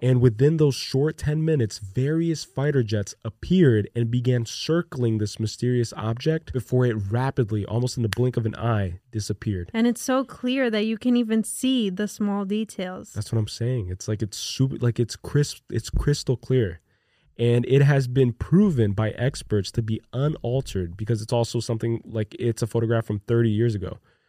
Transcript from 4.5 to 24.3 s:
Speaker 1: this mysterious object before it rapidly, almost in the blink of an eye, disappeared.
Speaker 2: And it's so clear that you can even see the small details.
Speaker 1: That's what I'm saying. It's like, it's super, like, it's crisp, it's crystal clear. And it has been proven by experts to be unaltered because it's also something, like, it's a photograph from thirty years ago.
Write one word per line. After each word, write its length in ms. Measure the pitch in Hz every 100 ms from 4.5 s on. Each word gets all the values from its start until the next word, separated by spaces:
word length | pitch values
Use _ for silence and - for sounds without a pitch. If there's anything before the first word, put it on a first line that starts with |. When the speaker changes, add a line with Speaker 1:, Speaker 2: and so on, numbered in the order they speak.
| - - 165 170 131 120 110
Speaker 1:
this 220 | 104 -
mysterious 540 | 113 - 123 123 117 -
object 560 | 110 117 156 160 -
before 320 | 127 - 127 123
it 80 | 110 98
rapidly, 560 | 120 131 135 110 107 98
almost 320 | 113 123 -
in 60 |
the 60 | 113
blink 280 | 98 123 120
of 80 | 110
an 100 | -
eye, 440 | 117 110 95 87 _
disappeared. 580 | 107 101 101 - 95 85
Speaker 2:
And 140 | 226 240
it's 140 | 233
so 240 | - 262 262
clear 440 | - 247 262 254
that 140 | 214
you 140 | 220 226
can 180 | 247 240
even 280 | 226 226
see 460 | 214 - 262 262 208
the 180 | 185 208
small 360 | - 208 202
details. 720 | 196 214 220 - 185 185 -
Speaker 1:
That's 180 | - -
what 80 | 117
I'm 80 | 104
saying. 420 | - 117 127 90
It's 180 | 92 -
like, 140 | 107
it's 160 | 107 -
super, 380 | - - 131 -
like, 220 | 120 113
it's 160 | 117 -
crisp, 480 | - 147 147 - -
it's 200 | 104 -
crystal 460 | - - 147 - 123
clear. 460 | - 131 104 85 _ _ _ _ _ -
And 280 | 120 120 120
it 160 | 135
has 260 | 143 143 123
been 260 | 123 123
proven 580 | 117 - 175 208 139 104
by 200 | 98 110
experts 600 | - 123 - - 104 95
to 100 | -
be 200 | 110 110 -
unaltered 880 | 123 143 - 117 127 135 98 87 90
because 240 | 107 117
it's 100 | 107
also 300 | 120 117 123
something, 400 | - 113 117 117 -
like, 300 | 113 107 -
it's 240 | 120 113
a 60 | 117
photograph 380 | 117 113 113 -
from 140 | 104
thirty 300 | - 117 117
years 260 | 104 120 104
ago. 240 | 92 - _ _ _